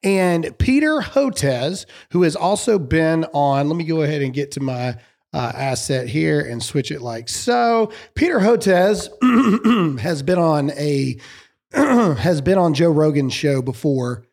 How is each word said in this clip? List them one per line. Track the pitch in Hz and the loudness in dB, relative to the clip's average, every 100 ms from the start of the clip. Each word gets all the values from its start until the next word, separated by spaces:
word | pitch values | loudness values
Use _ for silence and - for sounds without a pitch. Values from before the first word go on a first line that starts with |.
And | 190 196 185 170 165 - | 0 2 2 0 -2 -2
Peter | - 262 311 311 | 2 2 2 0
Hotez, | 208 269 277 190 143 123 135 190 - - - | -2 0 0 0 -2 0 -2 -6 -12 -20 -6
who | 175 | 0
has | 175 147 | 0 0
also | 175 202 - 208 | -2 -2 0 0
been | 131 160 160 165 160 | 0 0 2 0 -2
on, | 147 143 139 143 | 0 0 2 0
let | 165 | -2
me | |
go | 160 160 | -2 -2
ahead | 147 151 | 0 -2
and | 139 | -4
get | 131 139 | -4 -6
to | 143 | -6
my, | 135 123 123 117 _ _ _ | -6 -4 -6 -6 _ _ _
uh, | - 120 | -6 -6
asset | - 135 127 - 131 127 | -4 -4 -4 -2 -4 -2
here | 143 160 151 | -2 0 0
and | 147 117 | -2 -8
switch | 113 147 131 | -4 -4 -4
it | 147 | -8
like | 120 117 117 | -8 -10 -10
so. | - - 240 233 226 214 - - | -8 -2 0 2 2 0 -4 -14
Peter | - 339 302 | -2 0 2
Hotez | 196 233 202 180 190 214 - - 254 240 262 202 214 233 170 135 | 2 2 4 4 4 0 -4 -2 2 4 2 2 2 2 0 -2
<clears throat> | |
has | 113 160 | -4 -4
been | 139 180 | 0 2
on | 165 151 139 | 2 2 0
a, | - 147 143 135 120 - - | -2 -2 0 -2 -6 -12 -20
<clears throat> | _ _ _ | _ _ _
has | - 285 240 214 135 127 160 | 0 4 4 4 2 0 0
been | 135 190 | 2 2
on | 175 | 2
Joe | 143 170 | 4 2
Rogan's | 151 156 147 135 | 4 2 2 -2
show | - 151 135 | -2 -2 -2
before. | 127 123 151 135 123 120 - | -2 -4 -2 -2 -2 -6 -12